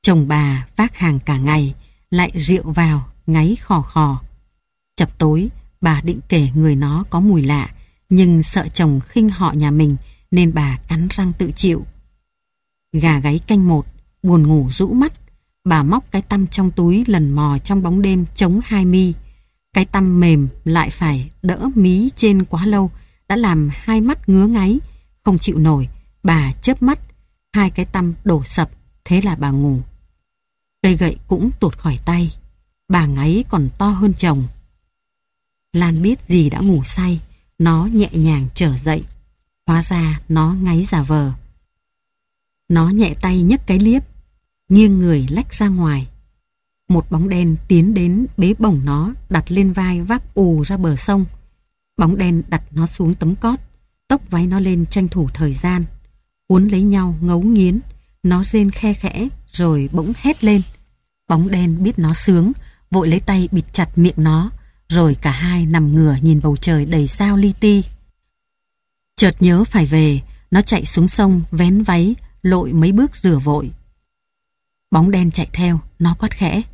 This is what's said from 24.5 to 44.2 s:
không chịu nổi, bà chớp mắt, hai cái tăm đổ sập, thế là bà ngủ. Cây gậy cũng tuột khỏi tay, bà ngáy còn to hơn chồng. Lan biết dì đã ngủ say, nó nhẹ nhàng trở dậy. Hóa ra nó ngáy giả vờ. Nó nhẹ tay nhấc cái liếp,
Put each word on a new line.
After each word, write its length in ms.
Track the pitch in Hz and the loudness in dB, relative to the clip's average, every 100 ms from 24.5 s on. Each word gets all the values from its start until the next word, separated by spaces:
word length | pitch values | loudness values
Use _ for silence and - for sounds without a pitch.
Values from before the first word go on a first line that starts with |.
| 233 185 247 - - _ _ | 2 0 -2 -4 -20 _ _
không 140 | - 185 | -2 0
chịu 200 | - 160 | -2 0
nổi, 300 | 160 147 127 - _ _ | 2 2 -2 -10 _ _
bà 300 | 190 165 135 | 0 0 0
chớp 300 | 127 - 262 | -2 -2 0
mắt, 160 | 247 285 - _ _ _ _ | 0 -2 -8 _ _ _ _
hai 180 | 214 190 | -2 -2
cái 160 | - 185 | -2 -4
tăm 280 | 190 175 165 | -2 -4 -2
đổ 200 | 208 160 | 0 0
sập, 260 | 127 - 156 - _ _ | 0 -4 -4 -6 _ _
thế 160 | - 175 | -2 0
là 160 | 202 170 | 0 -4
bà 140 | 143 | -2
ngủ. 300 | 135 143 135 127 - _ _ _ _ _ _ _ _ | 0 0 -2 -6 -16 _ _ _ _ _ _ _ _
Cây 140 | 190 170 | 0 2
gậy 200 | 175 - - | -2 -4 -6
cũng 240 | 180 226 - | -2 -2 -2
tuột 180 | 185 - | -4 -2
khỏi 200 | 160 131 | -6 -6
tay, 320 | - 175 170 - - _ _ _ _ | -4 -2 -2 -6 -20 _ _ _ _
bà 180 | 185 151 | -2 0
ngáy 380 | 135 147 190 247 | -2 0 0 -2
còn 200 | 185 139 - | -2 -4 -2
to 100 | 202 | -2
hơn 260 | 196 208 | 0 0
chồng. 280 | 180 180 143 127 - _ _ _ _ _ _ _ _ _ _ _ | 0 -2 -2 -4 -10 _ _ _ _ _ _ _ _ _ _ _
Lan 300 | 170 175 165 | -2 0 0
biết 180 | 185 254 | 0 -2
dì 280 | - 180 147 | 0 2 2
đã 80 | - | 0
ngủ 260 | 196 165 | 0 0
say, 360 | 131 - 185 170 - _ _ _ | 0 -2 -2 -4 -6 _ _ _
nó 260 | 165 165 | 0 2
nhẹ 240 | 185 226 208 | 2 0 0
nhàng 360 | 165 160 151 131 | 0 0 0 -2
trở 220 | - 165 131 | -2 -2 -2
dậy. 280 | 143 151 - - _ _ _ _ - | -2 -4 -6 -20 _ _ _ _ -2
Hóa 160 | 165 | 0
ra 380 | 165 180 160 151 - | 0 -2 -4 -6 -4
nó 260 | 160 156 | 0 0
ngáy 300 | 185 185 165 | 0 0 0
giả 180 | 190 170 | 0 -2
vờ. 300 | 139 156 143 127 - _ _ _ _ _ _ _ _ _ _ _ _ | 0 0 -2 -6 -14 _ _ _ _ _ _ _ _ _ _ _ _
Nó 200 | 170 165 | 0 2
nhẹ 240 | 202 214 - | 2 0 0
tay 220 | 185 180 | -2 0
nhấc 240 | 170 269 - | 2 2 2
cái 120 | 185 | 2
liếp, 240 | 214 254 - - | 4 2 -2 -18